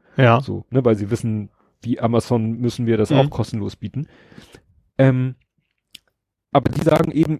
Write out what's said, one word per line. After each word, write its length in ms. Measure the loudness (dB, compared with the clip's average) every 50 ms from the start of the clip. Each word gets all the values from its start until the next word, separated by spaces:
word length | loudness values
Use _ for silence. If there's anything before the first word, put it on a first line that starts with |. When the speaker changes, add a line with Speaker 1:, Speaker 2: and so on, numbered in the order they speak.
| _ _ _ 2
Speaker 1:
Ja. 240 | 4 4 4 4
Speaker 2:
So, 240 | 0 -4 -8 -10 -10 -4
ne, 140 | -2 0 2
weil 100 | 2 2
sie 160 | 2 0 -4
wissen, 380 | -4 -4 -4 -4 -4 -4 -6 -10 _ _ _ _ _ _
wie 180 | -6 -6 -4 -2
Amazon 600 | -2 0 0 0 0 0 -2 -2 -2 -2 -4 -4
müssen 260 | -4 -4 -4 -4 -2 0
wir 100 | 0 0
das 120 | 0 2
Speaker 1:
Mhm. 60 | 4 2
Speaker 2:
auch 120 | 2 2
kostenlos 460 | 0 -4 -6 -4 -6 -6 -8 -8 -10
bieten. 320 | -10 -14 -10 -10 -10 -10 -10 _ _ _ _ _ -20 -20 _ -20 -20 _ _ _ _ _ _ _ 2
Ähm, 380 | 2 2 2 2 -2 -4 -6 -10 _ _ _ _ _ _ _ _ _ _ _ -20 _ _ _ _ _ _ _ _ _ _
aber 180 | -2 0 0 0
die 100 | -2 0
sagen 300 | 2 2 4 4 2 0
eben, 280 | 0 0 0 0 0 -4